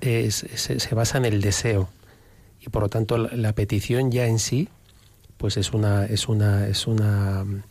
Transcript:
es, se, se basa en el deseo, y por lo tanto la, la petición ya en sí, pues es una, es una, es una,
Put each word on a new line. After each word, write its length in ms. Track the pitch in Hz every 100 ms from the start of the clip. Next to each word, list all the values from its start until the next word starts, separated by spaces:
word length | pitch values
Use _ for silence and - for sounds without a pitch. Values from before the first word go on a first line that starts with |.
es, 440 | 127 113 113 - - 117
se, 240 | - 127
se 160 | - 113
basa 220 | 113 135
en 80 | 120
el 160 | 104
deseo, 480 | 104 - 117 101 92 - - - - - - -
y 80 | -
por 140 | 110
lo 60 | 104
tanto 280 | 113 107 117
la, 120 | 113 120
la 180 | 107
petición 580 | 107 101 101 - 120 131
ya 140 | 123 120
en 140 | 113
sí, 300 | - 127 190 - - - - - - -
pues 200 | 104 104
es 160 | 101
una, 320 | 110 104 101 101
es 220 | 104 -
una, 400 | 107 104 101 101
es 200 | 101 -
una, 580 | 110 107 101 98 98 98 98 -